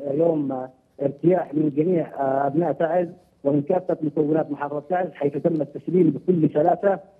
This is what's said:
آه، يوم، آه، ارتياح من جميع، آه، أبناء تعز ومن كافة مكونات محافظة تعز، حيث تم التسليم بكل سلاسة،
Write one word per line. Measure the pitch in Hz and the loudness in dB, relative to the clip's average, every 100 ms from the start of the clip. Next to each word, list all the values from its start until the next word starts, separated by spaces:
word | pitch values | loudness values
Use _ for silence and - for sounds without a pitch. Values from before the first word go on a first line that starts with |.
| 139 | -4
آه، | |
يوم، | 139 170 156 135 | 0 2 2 -2
آه، | 131 131 _ _ - | -6 -8 _ _ -6
ارتياح | 139 - 165 180 156 | -6 2 2 4 0
من | 151 151 135 | -2 0 0
جميع، | 160 175 147 - | 0 0 -2 -2
آه، | 139 135 143 | -2 0 0
أبناء | 143 170 | 0 0
تعز | - 160 180 - - _ _ | 0 0 0 -2 -8 _ _
ومن | 139 147 | 0 0
كافة | 143 180 - 165 | 0 -2 0 -2
مكونات | 156 160 147 156 147 | -2 0 2 0 0
محافظة | 143 143 147 - | -4 -6 -6 -4
تعز، | 180 185 | -2 -2
حيث | - 143 143 | -4 -4 -2
تم | 170 160 | -2 -2
التسليم | 139 - - 180 160 | -4 -8 -2 2 2
بكل | 139 - 175 156 | 2 0 2 2
سلاسة، | 151 175 170 196 185 - | 2 2 2 0 -2 -6